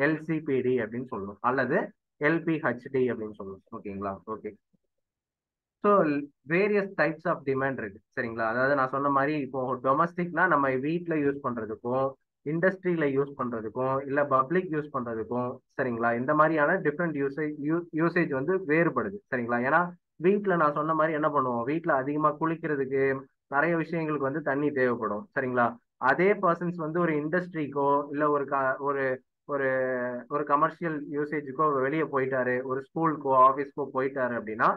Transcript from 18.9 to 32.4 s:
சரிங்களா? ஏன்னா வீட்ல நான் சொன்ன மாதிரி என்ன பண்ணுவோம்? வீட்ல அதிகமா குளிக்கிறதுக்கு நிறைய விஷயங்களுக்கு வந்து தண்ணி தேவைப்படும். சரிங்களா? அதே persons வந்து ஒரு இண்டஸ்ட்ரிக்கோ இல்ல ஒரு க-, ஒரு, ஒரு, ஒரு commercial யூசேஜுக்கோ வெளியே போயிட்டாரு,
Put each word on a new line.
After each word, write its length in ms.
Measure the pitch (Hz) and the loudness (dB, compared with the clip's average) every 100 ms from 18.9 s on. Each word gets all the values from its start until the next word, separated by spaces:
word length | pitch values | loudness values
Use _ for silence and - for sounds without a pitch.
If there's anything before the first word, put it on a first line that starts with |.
| 127 104 101 - | 0 -4 -6 -6
சரிங்களா? 260 | 123 117 120 131 | -4 -2 0 2
ஏன்னா 140 | 160 180 - _ - 170 | 2 0 -6 _ 0 2
வீட்ல 320 | 202 196 170 | 2 2 2
நான் 160 | 151 156 | 2 2
சொன்ன 180 | 156 156 | 0 2
மாதிரி 180 | 160 151 | 2 2
என்ன 100 | 156 147 | 0 2
பண்ணுவோம்? 300 | 127 120 120 | 0 0 -2
வீட்ல 220 | 165 160 135 | -2 0 0
அதிகமா 280 | 135 151 151 147 | 0 0 0 2
குளிக்கிறதுக்கு 600 | 160 160 160 143 123 135 135 135 135 _ - 139 | -2 -2 -2 -2 0 0 0 0 -6 _ -4 0
நிறைய 180 | 160 165 | 2 2
விஷயங்களுக்கு 460 | 156 170 156 147 135 | 0 -2 -2 -2 -2
வந்து 140 | 151 147 | -2 -2
தண்ணி 200 | 139 147 139 | 0 0 2
தேவைப்படும். 480 | 127 120 107 107 - 139 | 2 0 -2 -4 -6 -4
சரிங்களா? 280 | 127 123 117 - _ - 127 | -2 2 0 -2 _ -2 2
அதே 180 | 165 190 202 | 4 4 2
persons 360 | 185 170 175 175 156 | 2 0 -2 -4 -4
வந்து 140 | 170 170 | 0 0
ஒரு 100 | 147 | 0
இண்டஸ்ட்ரிக்கோ 640 | 151 175 175 160 135 143 143 143 147 | 0 -2 -4 -6 -4 0 2 2 0
இல்ல 100 | 143 151 143 | 0 2 0
ஒரு 100 | 135 | 0
க-, 240 | 139 131 135 139 | 0 0 0 -2
ஒரு, 140 | 139 131 131 _ _ - | 0 0 -2 _ _ -6
ஒரு, 160 | 139 131 131 127 127 123 123 - 147 | -2 0 0 0 -2 -4 -6 -4 -4
ஒரு 80 | 147 | 2
commercial 440 | 147 156 - 170 151 147 143 | 2 2 0 -4 -4 -4 -4
யூசேஜுக்கோ 500 | 151 151 135 127 156 135 135 | -4 -4 -4 0 2 2 2
வெளியே 200 | 160 143 | 0 0
போயிட்டாரு, 420 | 135 131 131 | 0 0 0